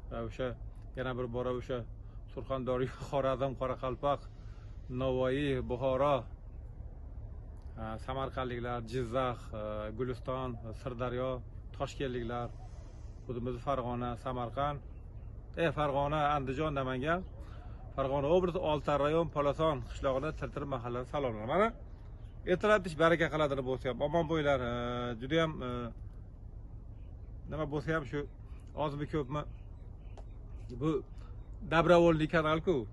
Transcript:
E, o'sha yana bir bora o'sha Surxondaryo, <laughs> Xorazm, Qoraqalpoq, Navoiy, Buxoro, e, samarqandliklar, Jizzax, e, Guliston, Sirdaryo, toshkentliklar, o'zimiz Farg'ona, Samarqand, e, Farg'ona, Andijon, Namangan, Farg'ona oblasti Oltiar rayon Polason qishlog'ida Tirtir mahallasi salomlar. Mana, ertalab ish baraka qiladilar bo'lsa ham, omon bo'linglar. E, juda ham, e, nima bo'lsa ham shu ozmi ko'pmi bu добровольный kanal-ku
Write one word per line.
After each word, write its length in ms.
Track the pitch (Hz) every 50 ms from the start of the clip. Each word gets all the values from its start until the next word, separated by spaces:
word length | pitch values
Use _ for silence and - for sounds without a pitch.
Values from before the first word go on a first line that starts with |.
| -
E, 140 | - 127 117
o'sha 300 | 117 113 104 - 131 123 117 113 - - - - - -
yana 200 | - 131 127 131 127
bir 140 | 120 127 120
bora 240 | 117 127 123 127
o'sha 280 | 127 123 117 - 135 120 113 - - - - - - - - -
Surxondaryo, 600 | - - 113 - 135 131 127 123 127 123 131 127 - -
<laughs> 100 | - -
Xorazm, 460 | - 139 135 135 135 117 135 139 127
Qoraqalpoq, 720 | 110 131 131 127 113 - 131 123 120 - 143 143 131 - - - - - - - - - - - - - -
Navoiy, 760 | 127 127 131 135 131 127 127 131 127 139 147 143 135 127
Buxoro, 540 | 117 117 123 120 131 135 131 131 139 147 143 123 113 - - - - - - - - - - - - - - - - - - - - - - - - - - - - -
e, 120 | - 113 113 110 110 110
samarqandliklar, 880 | - - 131 135 135 127 - 135 131 123 123 120 117 123 123 120 117
Jizzax, 640 | 110 120 131 127 113 113 131 131 127 117 110 - -
e, 140 | - 110 107 107 107 107 107 107
Guliston, 640 | 107 110 131 123 127 - - - 131 131 131 127 123 110 104 110 107
Sirdaryo, 580 | - - 131 123 117 127 123 120 123 131 131 131 123 117 - - - - -
toshkentliklar, 840 | - - 143 127 - - 147 131 123 123 117 113 120 120 120 113 - - - - - - - - - - - - - - -
o'zimiz 340 | - 127 123 120 127 123 117
Farg'ona, 560 | - 143 139 127 120 120 123 120 123 120 120 113
Samarqand, 640 | - 135 127 123 120 117 113 139 143 147 147 139 - - - - - - - - - - - - - - -
e, 180 | - 170 165
Farg'ona, 500 | 131 - 147 147 131 139 143 143 151 156 147 143
Andijon, 460 | 151 147 135 127 135 127 156 156 147
Namangan, 520 | 139 135 131 131 127 127 151 170 180 185 - - - - - - - - - - - - -
Farg'ona 380 | - - 135 131 135 143 139 143
oblasti 320 | 170 190 180 180 160 185
Oltiar 420 | 165 156 151 151 - - 147 139
rayon 280 | 139 147 156 165 170 151
Polason 520 | - 151 143 143 135 147 160 160 151 131
qishlog'ida 520 | 117 - - - - 139 131 135 139 156 151
Tirtir 300 | - 147 123 - 143 147
mahallasi 460 | 143 139 127 117 123 120 123 127 123
salomlar. 340 | - 151 139 127 113 107 107 120
Mana, 200 | 147 180 208 226 - - - - - - - - - - - - - - -
ertalab 420 | - 180 175 - 208 214 214 175
ish 120 | 185 160 147
baraka 300 | 165 165 170 160 165 151
qiladilar 360 | - 156 156 143 139 139 135
bo'lsa 240 | 127 131 123 - 131
ham, 120 | 123 120
omon 280 | 139 147 147 170 165 147
bo'linglar. 300 | 165 160 147 143 143 131
E, 120 | 127 120 120 120 120 120 123 123 123 120 120
juda 260 | 110 120 131 151 165
ham, 120 | 165 160 156
e, 140 | - 131 127 123 123 120 117 110 - - - - - - - - - - - - - - - - - - - - - - - - - - - - - - -
nima 180 | 143 147 156
bo'lsa 320 | 151 143 151 127 135 160 160
ham 80 | 147
shu 220 | 117 - 147 143 - - - - - - - - - -
ozmi 320 | - 143 151 139 147 151 -
ko'pmi 340 | - 156 143 120 147 147 151 - - - - - - - - - - - - - - - - - - - - - - - - -
bu 220 | 127 117 135 156 156 135 - - - - - - - - - - - -
добровольный 680 | - 160 151 165 - 165 175 175 170 170 165 156 156 147
kanal-ku 480 | - 170 156 156 156 165 - - 175 135 110 101